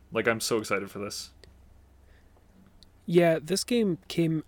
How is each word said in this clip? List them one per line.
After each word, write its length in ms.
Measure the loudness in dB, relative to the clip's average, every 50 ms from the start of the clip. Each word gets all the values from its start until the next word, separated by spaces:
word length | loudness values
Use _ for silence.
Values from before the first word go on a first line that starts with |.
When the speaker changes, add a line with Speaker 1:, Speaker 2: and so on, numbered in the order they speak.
| -16 -6 -4
Speaker 1:
Like, 160 | -2 0 0
I'm 120 | 0 0
so 180 | 0 -2 -2 -2
excited 300 | -2 -2 -4 -4 -4 -6
for 100 | -10 -10
this. 300 | -10 -10 -10 -12 -14 -14 -18 -20 -20 -20 -20 -20 -20 -20 -20 -20 -20 -20 -20 -20 -20 -20 -20 -20 -20 -20 -20 _ _ -20 -20 -20 -20 -20 -20 -20 -20 -20 -20 -14 _
Speaker 2:
Yeah, 320 | 2 4 6 6 6 4 2 0
this 220 | -4 -4 -4 -2
game 340 | 0 0 2 2 0 0 -2 -6 -4
came, 360 | -2 0 0 0 0 -2 -4